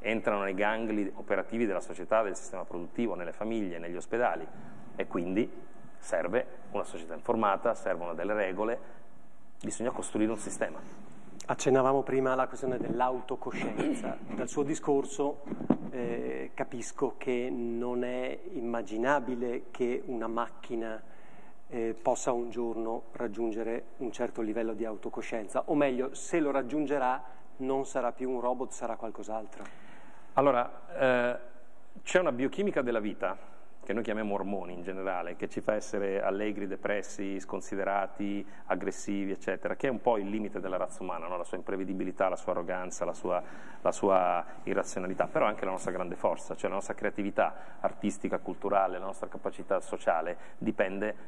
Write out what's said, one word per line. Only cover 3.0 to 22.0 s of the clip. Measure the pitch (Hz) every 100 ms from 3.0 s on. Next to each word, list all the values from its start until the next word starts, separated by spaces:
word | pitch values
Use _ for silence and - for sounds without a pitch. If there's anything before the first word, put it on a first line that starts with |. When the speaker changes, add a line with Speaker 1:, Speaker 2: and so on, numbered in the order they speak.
| 117
Speaker 1:
nelle | 87 85
famiglie, | - 107 117 98 82
negli | 85 87
ospedali, | - 117 120 82 80 - - - - -
e | 95
quindi | 92 85 95 - - - - - -
serve | - 87 85 117 - - -
una | 98
società | 90 85 82
informata, | 80 - 113 104 98 117
servono | 110 101 87 87
delle | 82 90
regole, | 107 95 90 110 123 - - - - - - - -
bisogna | 107 - 117
costruire | - 92 107 107
un | 110
sistema. | - - 95 76 - - - - - - -
Speaker 2:
Accennavamo | 127 143 131 131 135
prima | 131 131 131
alla | 131 127
questione | - 131 123
dell'autocoscienza. | 117 117 127 127 - 127 127 107 - 107 302 - 127 - -
Dal | - 123
suo | -
discorso, | 139 156 - 139 139 - 143 147 - - - - -
eh, | 131 120 120 127 131 131
capisco | - 131 123 107 - 131 -
che | - 123 123
non | 131 117 117 123 123
è | 123 123 127 143 -
immaginabile | 160 117 117 101 110 123 147 120 123 123 123 -
che | - 123 127 -
una | 120 113
macchina, | 117 113 - - 117 113 110 - - - - - - -
eh, | 120 113 110